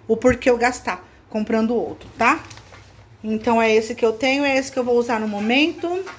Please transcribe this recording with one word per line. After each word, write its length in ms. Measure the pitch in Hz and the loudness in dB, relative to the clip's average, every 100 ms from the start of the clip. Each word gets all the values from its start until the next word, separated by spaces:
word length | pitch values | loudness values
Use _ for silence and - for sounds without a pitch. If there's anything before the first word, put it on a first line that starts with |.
| - | -4
o 120 | 226 | 2
porquê 320 | 254 247 262 | 2 4 2
eu 80 | 233 | 2
gastar 500 | 240 262 - 180 - - - | 2 0 -6 -8 -10 -20 -8
comprando 440 | 214 214 226 226 | -6 -2 0 0
outro, 340 | 233 151 156 - - | 0 -4 -8 -10 0
tá? 260 | 247 311 - - - - - - - - | 2 0 -4 -20 -20 -20 -20 -20 -20 -12
Então, 380 | 214 214 233 226 | -6 -2 0 2
é 120 | 226 | 4
esse 220 | 220 220 233 | 2 0 0
que 100 | 226 | 0
eu 80 | |
tenho, 300 | 220 262 277 | 0 0 0
é 140 | 285 269 | 0 0
esse 140 | 269 | -2
que 60 | - | -4
eu 60 | |
vou 140 | 247 240 | 0 0
usar 220 | 240 220 | 0 -2
no 80 | 214 | -2
momento. 760 | 202 214 262 320 339 339 359 381 | -4 0 2 2 -2 -4 -4 -6